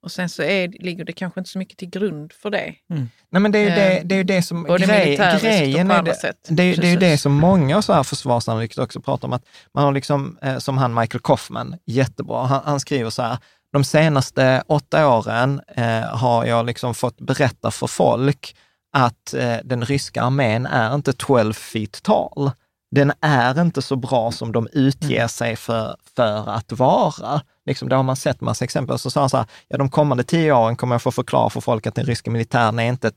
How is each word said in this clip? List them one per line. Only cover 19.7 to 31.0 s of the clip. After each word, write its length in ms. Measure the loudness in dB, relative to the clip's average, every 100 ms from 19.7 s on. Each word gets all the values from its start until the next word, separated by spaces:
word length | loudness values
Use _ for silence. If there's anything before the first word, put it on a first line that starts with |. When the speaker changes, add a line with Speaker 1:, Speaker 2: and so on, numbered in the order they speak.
| -6
Speaker 3:
ryska 380 | -2 -2 -2 -4
armén 440 | 0 2 2 0 0
är 280 | 0 0
inte 180 | 0 -2
twelve 400 | -4 2 4 4
feet 480 | -2 -6 -6 -6 -8
tall. 480 | 0 0 0 -4 -4 -4 _ _ _
Den 180 | 2 2 2
är 400 | 2 2 2 2
inte 220 | 0 0
så 140 | -4 -4
bra 360 | 0 0 0
som 200 | -4 -4
de 160 | -2 -2
utger 440 | 2 2 2 -2 -2
Speaker 2:
Mm. 120 | -2
Speaker 3:
sig 280 | -2 -6 -6
för, 400 | -4 -4 -4 -10 _ 0
för 320 | 0 0 -4
att 220 | -6 -6
vara." 680 | 0 2 4 0 -2 -6 -6 -6 _ -8
Liksom, 220 | -6 0
det 80 | 0
har 60 |
man 140 | 0 -2
sett 240 | -4 -4
massa 240 | -4 -4
exempel. 340 | -4 -4 -4 -4
Så 120 | -2
sa 100 | 0
han 100 | 0
så 60 | 0
här: 100 | -4 -10 _
"Ja, 80 | -2
de 140 | 0
kommande 340 | 2 2 2
tio 280 | 0 2 4
åren 240 | 4 4 0
kommer 180 | 0
jag 80 | 0